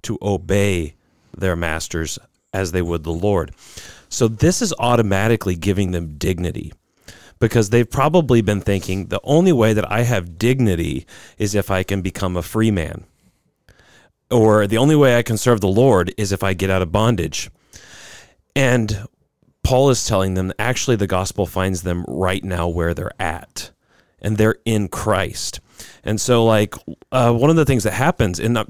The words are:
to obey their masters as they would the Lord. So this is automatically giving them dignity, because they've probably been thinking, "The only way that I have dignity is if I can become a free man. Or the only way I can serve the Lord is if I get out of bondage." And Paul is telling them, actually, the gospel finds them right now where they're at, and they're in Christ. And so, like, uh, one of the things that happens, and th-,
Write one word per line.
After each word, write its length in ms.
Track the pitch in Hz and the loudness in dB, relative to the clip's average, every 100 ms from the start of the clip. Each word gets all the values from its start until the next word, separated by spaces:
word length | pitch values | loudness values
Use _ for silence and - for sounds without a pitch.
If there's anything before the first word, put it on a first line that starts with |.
to 160 | - 110 | -8 -6
obey 720 | 101 98 90 101 101 90 78 _ _ _ _ - | -4 -4 0 0 2 0 -4 _ _ _ _ -6
their 200 | 95 85 | -4 -2
masters 640 | 85 80 - 85 80 - _ _ _ | -4 -4 -6 -6 -6 -10 _ _ _
as 200 | 98 95 | -6 -4
they 80 | 90 | -2
would 240 | 85 85 76 | -2 -4 -4
the 60 | |
Lord. 380 | 85 101 98 80 - - - - - _ | -4 0 0 -2 -10 -20 -20 -20 -20 _
So 180 | - 117 | -2 -2
this 340 | 110 160 185 | 2 0 2
is 120 | 208 - | -4 -2
automatically 760 | 120 120 107 95 110 113 98 87 | 0 2 2 0 2 0 0 -2
giving 360 | 95 95 95 | -2 0 0
them 260 | 87 82 73 | -2 -6 -4
dignity, 560 | 80 87 87 - 76 - _ _ - - - _ | -4 -2 -4 -6 -12 -18 _ _ -20 -20 -20 _
because 300 | 113 120 101 | 0 2 2
they've 200 | 117 117 | 2 0
probably 520 | - 143 175 143 120 | 0 2 2 4 2
been 180 | 104 101 | 2 -2
thinking, 460 | 98 98 - 95 92 | 0 -2 -2 -6 -4
"The 160 | - | -8
only 300 | - 147 185 | 0 4 4
way 180 | 139 110 | 4 4
that 180 | 107 98 | 2 0
I 120 | 107 | -2
have 360 | 120 113 87 82 | 0 -2 -4 -2
dignity 680 | 117 131 113 87 82 65 - - - _ | 0 2 2 2 -2 -6 -10 -20 -20 _
is 180 | 104 101 | -2 -2
if 160 | - | -2
I 120 | 95 | -2
can 180 | 92 98 | -2 -4
become 340 | 92 - 95 90 | -4 -4 -4 -4
a 60 | |
free 300 | 80 113 110 | -4 0 0
man. 340 | 101 78 - - _ _ _ _ _ _ _ _ _ _ _ _ | 0 -4 -10 -18 _ _ _ _ _ _ _ _ _ _ _ _
Or 380 | 123 110 107 101 | 4 6 4 4
the 100 | 110 | 2
only 180 | 139 151 | 4 4
way 220 | 139 120 | 4 4
I 60 | |
can 140 | 113 113 | 0 0
serve 240 | - 117 | 2 2
the 60 | 98 | 2
Lord 440 | 95 135 98 87 - | 4 4 4 2 -2
is 140 | 101 | -4
if 100 | 98 | -2
I 100 | 98 | -2
get 160 | 92 95 | -2 0
out 120 | 95 | 0
of 100 | 90 | 0
bondage." 580 | 92 113 107 82 - - _ _ - - - - - - _ _ - | 2 2 0 -2 -6 -12 _ _ -20 -20 -20 -20 -20 -20 _ _ 0
And 520 | 131 123 107 107 104 _ _ _ _ _ | 2 2 0 -4 -8 _ _ _ _ _
Paul 260 | - 127 139 | 0 4 4
is 160 | 123 - | 2 2
telling 280 | 98 95 | 0 0
them, 180 | 92 92 - | 0 -2 -2
actually, 380 | 113 123 - 113 | -4 -2 0 0
the 100 | 98 | 0
gospel 380 | 92 98 - 90 | 0 -2 -4 -4
finds 380 | - 95 92 | -2 -2 -2
them 220 | 87 87 - | -4 -6 -6
right 360 | 69 92 95 | -2 -2 -2
now 240 | 95 87 85 | -4 -4 -2
where 260 | 85 85 | -2 -2
they're 180 | 85 - - | -2 -6 -6
at, 500 | 90 78 - - - _ _ _ _ _ | -6 -6 -12 -16 -16 _ _ _ _ _
and 160 | 104 107 | -4 2
they're 180 | 110 110 - | 2 2 -2
in 220 | 107 98 | -2 -2
Christ. 720 | - 110 95 95 - - - _ _ - - | -4 -2 0 -2 -6 -10 -12 _ _ -20 -12
And 160 | - 107 | -6 -4
so, 240 | - 120 113 | 2 4 4
like, 300 | 110 104 - - 78 _ | 4 2 -4 -16 -18 _
uh, 220 | 127 120 | 0 2
one 160 | 120 143 | 4 4
of 60 | 165 | 4
the 100 | 139 | 4
things 180 | 131 | 2
that 100 | 101 | 0
happens, 460 | 95 139 - 107 90 | 0 -2 0 -2 0
and 160 | 113 | -2
th-, 120 | 120 | -2